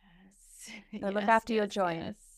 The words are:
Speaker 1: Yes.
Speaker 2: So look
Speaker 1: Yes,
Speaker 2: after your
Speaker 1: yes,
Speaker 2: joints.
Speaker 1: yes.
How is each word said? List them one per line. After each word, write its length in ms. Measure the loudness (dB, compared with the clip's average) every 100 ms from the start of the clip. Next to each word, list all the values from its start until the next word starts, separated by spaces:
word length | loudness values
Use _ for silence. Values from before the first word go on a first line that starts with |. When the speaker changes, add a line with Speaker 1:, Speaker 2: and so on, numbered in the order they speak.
Speaker 1:
Yes. 680 | _ -20 -20 -20 -20 -20 -18 -18 -14 -6
Speaker 2:
So 80 | -2
look 140 | 0
Speaker 1:
Yes, 60 | 4
Speaker 2:
after 240 | 4 4
your 120 | 0
Speaker 1:
yes, 100 | 0
Speaker 2:
joints. 300 | 0 0 0 -6
Speaker 1:
yes. 280 | -10 -16